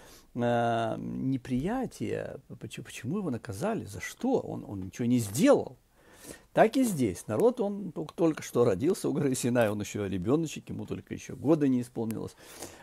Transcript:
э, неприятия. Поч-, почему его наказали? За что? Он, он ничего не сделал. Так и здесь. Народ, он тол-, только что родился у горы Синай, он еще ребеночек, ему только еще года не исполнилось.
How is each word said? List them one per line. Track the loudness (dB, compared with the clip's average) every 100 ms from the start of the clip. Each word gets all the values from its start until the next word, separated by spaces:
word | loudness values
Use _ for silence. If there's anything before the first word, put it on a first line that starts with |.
| -20 -20 -10
э, | -2 2 4 2 2 0 -4
неприятия. | -6 -4 -2 -2 -2 -2 -2 -2 -4 -6 -4 -4 -6 -10 -14 -14
Поч-, | -12 -12
почему | -12 -8 -4 -4
его | -2
наказали? | -4 -6 -4 -2 -2 -6
За | -10
что? | -12 -4 0 0
Он, | 0 -8 -8
он | -8
ничего | -8 -2 2
не | 4
сделал. | 2 4 6 6 2 -10 _ _ -20 -20 -18 -18 _
Так | 4 6 6
и |
здесь. | 2 2 0 0 -2
Народ, | 2 2 2
он | -2 -4 -8
тол-, | -8 -8
только | 0 0 0
что | -2 2
родился | 4 4 2 0 0
у |
горы | 0 0
Синай, | 0 2 4 2
он | 0
еще | -4 -4 -2
ребеночек, | 0 2 2 0 -8 -10
ему | -10 -8
только | -8 -8
еще | -10 -10
года | -2 2 4 4
не | 2
исполнилось. | 0 -6 -4 -4 -8 -12 -20 -16 -16 -16